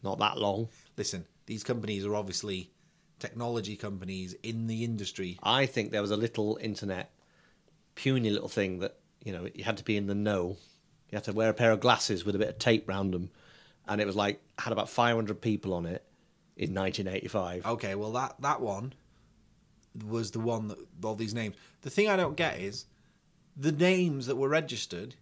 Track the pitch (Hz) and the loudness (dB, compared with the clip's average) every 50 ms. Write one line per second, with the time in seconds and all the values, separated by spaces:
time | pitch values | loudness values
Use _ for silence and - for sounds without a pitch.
0 | - 101 95 95 104 104 - - 104 101 98 104 113 113 - - - - _ - | -2 -4 0 2 2 0 2 2 0 0 0 0 -2 -6 -8 -16 -20 -18 _ -6
1 | 104 - - 92 85 - _ _ _ - 113 110 - - 123 120 107 104 107 98 | -6 -4 -4 -6 -10 -12 _ _ _ -10 -8 -8 -2 -2 -2 -2 -2 -2 -4 -2
2 | 98 104 107 104 104 95 90 - - 104 98 92 90 - _ _ _ _ _ _ | -2 0 -2 -2 -2 -2 -6 -6 -4 -4 -4 -4 -6 -10 _ _ _ _ _ _
3 | _ _ _ _ - - - 117 120 120 120 117 101 101 107 98 - 104 101 95 | _ _ _ _ -12 -10 -6 -4 -4 -2 -2 -2 -2 -4 -6 -6 -6 -6 -6 -6
4 | 92 92 95 95 92 90 90 - - 113 117 113 113 113 113 110 117 117 117 104 | -6 -4 -4 -4 -4 -6 -8 -10 -8 -6 -4 -2 -2 -2 -2 -2 -2 -2 -2 -2
5 | 101 92 - - 95 90 90 - - 104 117 135 139 131 - 123 104 104 - 104 | -4 -6 -6 -6 -6 -6 -6 -2 2 2 4 4 4 4 2 0 -2 0 0 0
6 | 104 101 104 104 113 113 - - 107 104 110 - - 110 101 - - 101 95 90 | 0 2 2 2 2 0 2 0 0 0 0 0 -2 -4 -4 -4 -4 -4 -4 -4
7 | 92 - _ _ _ _ _ _ _ _ _ _ _ _ _ _ _ _ _ - | -4 -8 _ _ _ _ _ _ _ _ _ _ _ _ _ _ _ _ _ -2
8 | - 135 135 131 117 110 104 104 - - - 117 101 95 92 90 90 - - _ | 0 2 2 4 4 2 2 2 -2 -2 0 0 0 2 0 -2 -4 -6 -6 _
9 | _ _ _ _ - 107 95 87 90 - - 101 95 113 113 - - - 107 104 | _ _ _ _ -10 -8 -8 -6 -6 -8 -8 -6 -4 -4 -4 -4 0 0 0 2
10 | 101 98 101 101 104 107 101 95 87 90 98 - - - _ _ _ _ _ _ | 2 0 0 2 2 2 2 2 2 0 -4 -6 -12 -20 _ _ _ _ _ _
11 | _ _ - 104 - - 110 107 110 110 107 - 123 113 110 101 - 123 117 - | _ _ -6 -6 -4 -2 0 2 4 4 4 6 6 6 6 8 6 6 6 6
12 | - - 107 87 85 101 98 98 107 - - - - 123 117 - - - 95 98 | 4 0 0 0 0 0 2 2 2 0 0 2 4 6 6 6 4 0 -2 0
13 | 98 98 90 87 87 90 - - - - - - - - _ _ _ - 104 104 | 0 0 0 0 -2 -6 -10 -18 -20 -20 -20 -20 -20 -20 _ _ _ -2 0 0
14 | 107 101 95 104 101 101 104 - - _ _ - - 117 113 101 104 - - - | 2 2 2 2 2 2 0 -2 -10 _ _ -8 -4 -2 0 -2 -2 -2 2 4
15 | 120 120 117 113 110 101 107 - - 113 107 98 - 98 92 87 85 82 87 - | 4 4 4 2 0 -2 -4 -2 0 0 0 0 0 -2 -2 -2 -2 -4 -6 -6
16 | - _ _ _ _ _ _ _ _ _ _ - - - 95 95 95 95 92 - | -8 _ _ _ _ _ _ _ _ _ _ -4 -4 -2 0 0 0 0 0 -2
17 | 101 95 92 98 - 90 - 107 92 87 90 90 87 107 117 113 - 104 98 101 | -4 -2 -4 -4 -6 -2 -2 -2 -2 -2 -4 -4 -2 -2 -2 -2 -2 -4 -4 -4
18 | 104 107 113 123 131 127 - - 131 139 147 123 127 110 98 98 113 131 131 - | -4 -4 -2 -2 -4 -4 -6 -4 -2 -2 0 0 0 -2 -2 -2 -4 -8 -10 -12
19 | _ _ _ _ _ - _ _ _ _ _ _ _ _ _ _ _ _ _ 117 | _ _ _ _ _ -20 _ _ _ _ _ _ _ _ _ _ _ _ _ -12
20 | 110 107 110 113 113 101 - 113 110 120 117 113 110 107 101 - - - - - | -8 -4 -2 -2 -2 -2 -4 -2 0 0 0 0 -2 -4 -8 -10 -14 -18 -14 -6
21 | 90 110 110 104 113 107 104 120 113 107 95 - - - _ _ - 139 - - | -4 -4 -2 -2 -4 -4 -2 -2 -4 -4 -6 -10 -18 -20 _ _ -12 -4 2 4
22 | 208 214 202 190 180 156 156 147 170 151 - - 185 202 202 - - - _ _ | 4 6 6 4 4 2 2 0 0 0 0 -2 -6 -6 -6 -8 -12 -14 _ _
23 | _ _ _ _ _ _ _ _ _ _ _ 143 135 156 156 143 175 180 190 185 | _ _ _ _ _ _ _ _ _ _ _ 0 0 0 4 4 6 6 6 6
24 | 180 170 147 135 127 123 139 123 135 135 151 160 156 139 123 110 - - - 85 | 4 4 2 0 -2 -2 0 2 2 4 4 2 2 0 -6 -6 -6 -6 -6 -8
25 | 95 127 - - | -8 -10 -12 -18